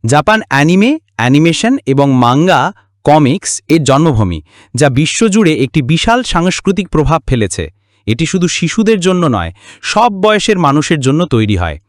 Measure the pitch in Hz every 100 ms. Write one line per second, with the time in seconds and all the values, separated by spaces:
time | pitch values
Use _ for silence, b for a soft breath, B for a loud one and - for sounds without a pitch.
0 | 113 143 151 220 - 135 151 180 220 311
1 | _ - 120 143 160 160 226 277 - 135
2 | 139 127 120 131 180 156 151 - b _
3 | - 151 139 180 - - _ 160 135 139
4 | 165 113 101 82 - b b 120 143 127
5 | 160 - 226 196 185 151 127 160 123 160
6 | - 240 247 170 180 - - 190 185 156
7 | 139 160 - 127 101 - 78 _ _ _
8 | - 117 165 190 170 - 170 - 220 220
9 | 180 185 165 110 85 90 B B - 202
10 | 240 196 208 208 - 196 156 143 147 160
11 | 131 151 175 120 110 98 87 76